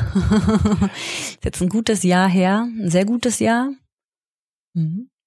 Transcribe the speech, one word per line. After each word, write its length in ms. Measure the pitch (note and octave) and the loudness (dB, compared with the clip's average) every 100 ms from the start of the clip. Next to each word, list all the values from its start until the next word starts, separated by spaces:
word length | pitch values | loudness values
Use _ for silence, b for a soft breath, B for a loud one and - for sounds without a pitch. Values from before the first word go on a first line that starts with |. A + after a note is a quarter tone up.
| - | -2
<laughs> 760 | G3 - G#3 F3 G#3 G#3+ G3+ G3 B B B B | -2 2 2 2 2 2 2 0 B B B B
Ist 160 | B | B
jetzt 160 | - - | -8 -2
ein 80 | F3 | -2
gutes 340 | G#3+ A3+ G3+ | 0 0 0
Jahr 260 | F3+ F3+ F#3+ | 2 4 4
her, 400 | F#3 F#3 G#3 A#3+ | 4 2 2 -2
ein 220 | A3 F#3+ | -4 0
sehr 140 | F3 | 0
gutes 360 | G3+ A#3+ B3 G#3+ | 2 0 -2 0
Jahr. 320 | A3 A#3 C4 C4+ _ _ _ _ _ _ _ _ _ | 0 0 -2 -8 _ _ _ _ _ _ _ _ _
Mhm. 360 | E3+ D#3+ F#3 B3+ _ | -4 -4 -4 -10 _